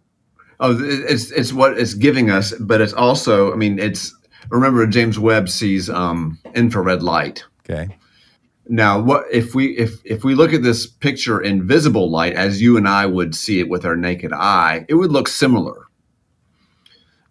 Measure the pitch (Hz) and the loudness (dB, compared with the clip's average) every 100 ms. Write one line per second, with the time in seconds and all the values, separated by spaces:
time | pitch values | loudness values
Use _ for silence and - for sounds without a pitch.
0 | _ _ _ _ _ - 131 120 143 139 | _ _ _ _ _ -4 -2 -2 -2 -4
1 | 127 123 - 147 120 131 135 107 110 104 | -2 -4 -2 -4 -2 2 2 2 -4 2
2 | 139 131 113 98 104 - 104 110 107 - | 2 4 2 2 -2 -4 0 2 2 2
3 | 123 131 - 104 98 113 107 98 107 92 | 2 2 2 2 2 0 -2 0 -4 -6
4 | - - _ _ - 123 135 127 113 110 | -10 -16 _ _ -4 0 2 2 2 2
5 | 113 107 110 110 92 - 107 98 90 85 | 0 0 2 2 0 -2 -2 -2 -2 -4
6 | 87 85 80 80 - 120 117 101 92 90 | -2 -2 -6 -8 -8 0 0 0 0 0
7 | 87 82 73 - - _ - 82 87 - | 0 -2 -4 -10 -20 _ -10 -8 -8 -12
8 | _ _ _ _ _ _ - 113 107 101 | _ _ _ _ _ _ -6 2 2 2
9 | 117 - - 123 117 131 135 - 110 - | 2 0 2 -2 0 0 -2 0 -4 -4
10 | - 110 131 135 160 156 123 113 - - | -10 -4 0 4 4 4 0 0 -4 -4
11 | 143 135 127 104 98 101 92 151 151 110 | -4 -4 -2 -2 0 -2 2 4 4 2
12 | 90 80 85 85 98 98 117 117 98 101 | 0 0 -2 -2 -2 2 4 4 4 0
13 | 98 92 82 80 - 98 85 90 87 85 | 0 0 -2 -6 -4 -2 -2 -4 -4 -4
14 | 87 90 80 76 98 95 82 80 80 160 | -4 -6 -6 -2 0 2 2 -2 0 2
15 | 180 139 120 - 131 117 71 - - _ | 2 0 -2 0 2 2 -2 -10 -20 _
16 | _ _ _ _ _ _ _ _ _ _ | _ _ _ _ _ _ _ _ _ _
17 | _ _ _ | _ _ _